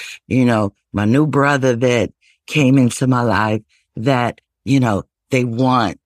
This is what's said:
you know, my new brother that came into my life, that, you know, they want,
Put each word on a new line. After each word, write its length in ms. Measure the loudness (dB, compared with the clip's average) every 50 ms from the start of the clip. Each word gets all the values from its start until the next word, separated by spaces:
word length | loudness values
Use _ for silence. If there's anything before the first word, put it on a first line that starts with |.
| -14 -16 -18 -16 _
you 180 | -4 0 0 2
know, 280 | 2 2 0 -2 -4 _ _ _ _
my 120 | -6 -2 0
new 220 | 0 2 2 0
brother 480 | 0 0 0 2 2 0 0 0 0 0
that 360 | 0 0 0 0 0 -2 -4 _ _ _ _ _ _ _
came 320 | -6 -2 0 2 4 4 4
into 280 | 2 2 0 -2 -2
my 160 | 0 0 0
life, 400 | 0 0 0 0 0 0 -2 -4 -6 _ _ _ _ _ -12
that, 440 | -6 -2 -2 0 0 -2 -4 -6 _ _ _ _ _ -4
you 140 | 0 0 2
know, 260 | 2 0 0 -2 -4 _ _ _ _ -4
they 140 | -2 -2 -2
want, 540 | -2 -2 -2 0 0 2 0 0 -2 -4 _ _